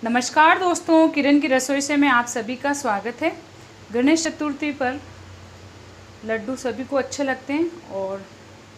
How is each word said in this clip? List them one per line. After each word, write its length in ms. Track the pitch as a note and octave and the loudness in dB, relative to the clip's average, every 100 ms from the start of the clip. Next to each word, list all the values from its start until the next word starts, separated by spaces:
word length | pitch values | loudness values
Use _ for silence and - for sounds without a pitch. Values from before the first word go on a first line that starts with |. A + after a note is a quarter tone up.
नमस्कार 540 | A3+ A#3+ B3 - D#4 F#4 | 0 0 0 4 4 6
दोस्तों, 500 | F4+ E4 - D#4+ D#4+ | 2 -2 4 6 6
किरण 300 | D4+ C#4 C#4+ | 4 4 4
की 60 | D4 | 4
रसोई 340 | C4 B3+ C#4 | 0 0 -2
से 160 | C#4 D4 | 0 2
मैं 120 | C#4+ | 4
आप 180 | B3 A#3+ | 4 2
सभी 300 | B3 G#3+ B3+ | -4 -6 -4
का 160 | C#4+ | -4
स्वागत 500 | C#4 B3 G3+ G3+ A#3+ | -2 -2 -4 -4 -4
है। 100 | D#4+ F#4 - - - - - | -4 -4 -18 -20 -20 -20 -8
गणेश 340 | A3+ C4 D#4+ D#4+ | 0 2 2 0
चतुर्थी 460 | D4+ D4+ C#4+ D4+ | -4 -6 -4 -6
पर 280 | C#4+ B3+ C#4 - - - - - - - - - - - - | -4 -4 -4 -12 -20 -20 -20 -20 -20 -20 -20 -20 -20 -20 -16
लड्डू 320 | G#3+ A3 G#3 C4 | -6 -6 -4 -6
सभी 280 | B3+ A3 | -6 -6
को 120 | B3+ C#4 | -4 -4
अच्छे 280 | C4 - | -4 -4
लगते 280 | C#4 B3+ - | -4 -4 -4
हैं 360 | C#4+ E4+ - - | -2 -2 -4 -12
और 360 | G3 F#3+ G3 G3 - - - - | -8 -6 -8 -12 -20 -20 -20 -20